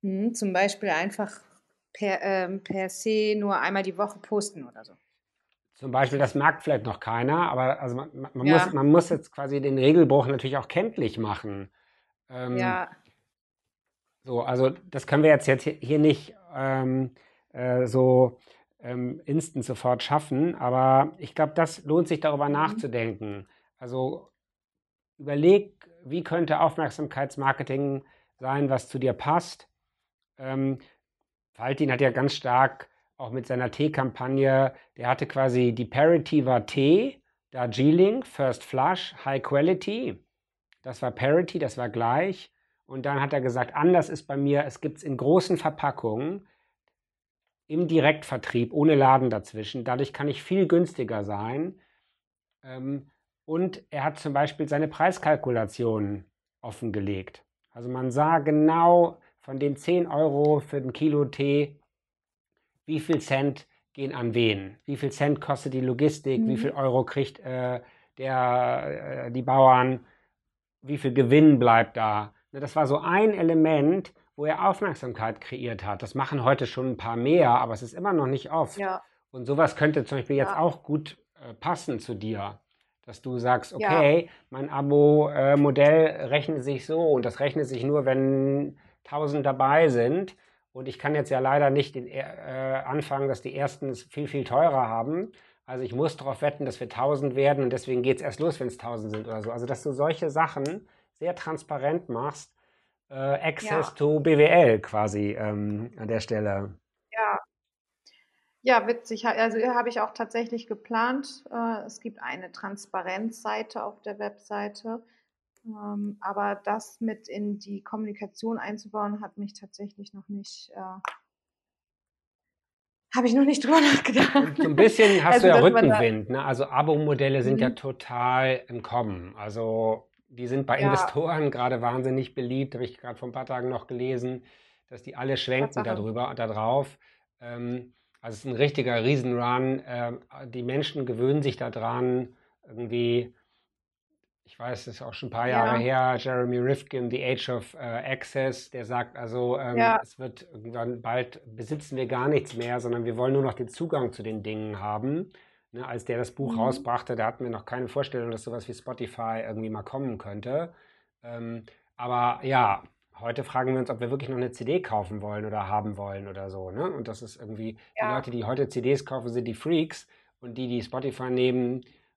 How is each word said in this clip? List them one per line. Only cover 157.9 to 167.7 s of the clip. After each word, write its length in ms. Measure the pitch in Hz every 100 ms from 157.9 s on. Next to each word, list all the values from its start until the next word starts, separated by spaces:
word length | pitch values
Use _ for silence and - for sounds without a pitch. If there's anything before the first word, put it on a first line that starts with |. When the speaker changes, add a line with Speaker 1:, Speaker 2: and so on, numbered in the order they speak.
| 143 131 127 117
Speaker 2:
dass 140 | 113
sowas 240 | - 117 107
wie 60 | 123
Spotify 640 | - 123 120 - 113 113
irgendwie 280 | 113 107 110
mal 100 | 107
kommen 380 | 101 135 139 104
könnte. 520 | - 101 110 139 170 _ _ _ _ _
Ähm, 400 | 120 117 117 117 110 _ _ _
aber 460 | 123 123 120 120
ja, 400 | 131 131 113 98 - _ _ -
heute 240 | 117 120
fragen 300 | 131 135 127
wir 60 | 131
uns, 100 | 127
ob 100 | 117
wir 120 | 120
wirklich 180 | 139 131
noch 80 | 127
eine 140 | 123
C 140 | 123 123
D 160 | 170
kaufen 380 | 180 110 95 104
wollen 220 | 104 104 107
oder 220 | 107 95
haben 300 | 104 104 101
wollen 300 | 101 98 98
oder 240 | 95 95
so, 180 | 95 92
ne? 220 | 98 180
Und 160 | 151 117
das 160 | 110
ist 140 | 113 -
irgendwie, 400 | 107 107 113